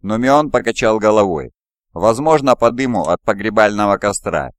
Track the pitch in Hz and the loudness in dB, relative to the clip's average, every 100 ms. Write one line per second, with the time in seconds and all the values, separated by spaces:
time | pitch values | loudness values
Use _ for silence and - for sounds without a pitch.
0 | 98 110 127 143 151 123 117 113 117 110 | -6 -2 2 2 2 -2 -2 -2 0 2
1 | 107 107 101 80 62 _ _ _ _ 85 | 2 2 2 -2 -8 _ _ _ _ -2
2 | 101 113 151 156 135 123 117 120 131 110 | 0 0 0 0 2 2 2 0 -4 -2
3 | 78 90 - 104 104 107 110 104 104 98 | -2 -4 -2 -4 -2 2 2 2 0 0
4 | 104 98 - 82 65 | -2 -4 -4 -4 -6